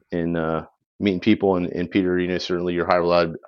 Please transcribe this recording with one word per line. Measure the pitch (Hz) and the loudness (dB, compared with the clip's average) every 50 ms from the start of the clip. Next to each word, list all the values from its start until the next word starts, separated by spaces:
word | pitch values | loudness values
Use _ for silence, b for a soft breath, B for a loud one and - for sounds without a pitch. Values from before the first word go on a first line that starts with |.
| - _ | -12 _
and, | - 87 85 85 85 | -4 -4 -2 -2 -2
uh, | 82 80 80 80 80 82 - _ _ _ _ _ - | -2 -2 -2 -2 -4 -4 -8 _ _ _ _ _ -2
meeting | 95 101 92 90 | 0 0 0 2
people. | - 113 104 - 98 98 95 | 2 2 2 4 2 2 2
And, | 90 87 | 0 -2
and | 82 - 82 90 87 | -4 -4 -6 -6 -2
Peter, | - 101 92 90 90 90 | 0 0 0 2 0 0
you | 90 | 0
know, | 87 90 | -2 -2
certainly | 87 - - 90 87 90 90 87 | -4 -4 -4 -4 -2 -2 -2 -2
your | 85 82 | 0 2
high | 90 92 90 | 2 2 2
reli-, | 85 87 87 87 87 82 80 - - | 4 4 4 4 2 2 -2 -8 -14